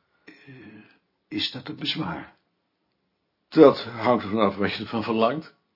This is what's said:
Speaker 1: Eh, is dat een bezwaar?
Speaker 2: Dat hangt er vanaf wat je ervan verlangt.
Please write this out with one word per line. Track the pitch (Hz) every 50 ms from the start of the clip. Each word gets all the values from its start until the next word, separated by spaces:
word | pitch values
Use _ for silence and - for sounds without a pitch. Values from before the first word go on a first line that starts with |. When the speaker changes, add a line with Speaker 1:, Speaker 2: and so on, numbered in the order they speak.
| _ _ _ _ _
Speaker 1:
Eh, | - - - - 135 131 131 107 104 107 107 107 - _ _ _ _ _ _ _ -
is | - 156 - -
dat | - 135 131 -
een | 143
bezwaar? | 131 151 143 - 156 160 - 82 71 - - - _ _ _ _ _ _ _ _ _ _ _ _ _ _ _ _ _ _ _ _ _ _ _ -
Speaker 2:
Dat | 156 160 - - - -
hangt | - 127 113 113 123 123 110 107
er | 98
vanaf | 98 113 110 98 95
wat | 98 101 98 -
je | - 113
ervan | 101 - 117 104
verlangt. | 117 113 110 110 117 131 156 156 - - _ _ _ _